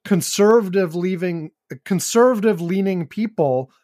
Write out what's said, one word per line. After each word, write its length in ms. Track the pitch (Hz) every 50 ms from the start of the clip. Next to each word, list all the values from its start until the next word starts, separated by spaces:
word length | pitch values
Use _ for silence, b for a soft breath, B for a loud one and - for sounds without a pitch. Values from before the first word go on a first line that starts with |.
| -
conservative 880 | - 202 165 - - - - 202 214 226 233 202 185 180 196 185 160 160
leaving, 560 | 175 175 185 190 165 185 180 170 165 151 156 _ _ _ - 147 - -
conservative 760 | - 196 170 - - - 233 240 254 254 214 202 220 202 165
leaning 440 | 175 170 190 196 190 196 185 180 160 -
people 640 | - 208 226 220 - - 156 139 127 131 135 - _ _